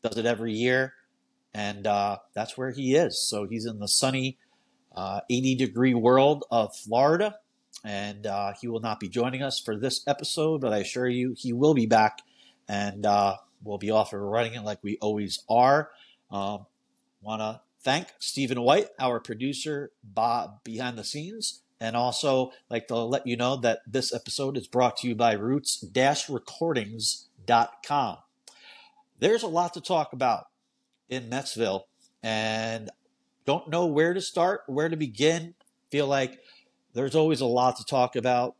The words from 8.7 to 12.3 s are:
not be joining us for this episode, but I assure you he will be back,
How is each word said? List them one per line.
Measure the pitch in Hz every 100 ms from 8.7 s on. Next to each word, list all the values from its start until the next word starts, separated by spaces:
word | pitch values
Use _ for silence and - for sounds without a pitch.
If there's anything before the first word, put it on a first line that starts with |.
| 113
not | 113 107
be | 98
joining | 123 123 131
us | 139 -
for | - 107
this | 127 - -
episode, | 143 143 - 156 156
but | 127
I | 107
assure | 95 123 127
you | 123 127 120
he | 127
will | 120 147
be | 143 110
back, | 113 107 - _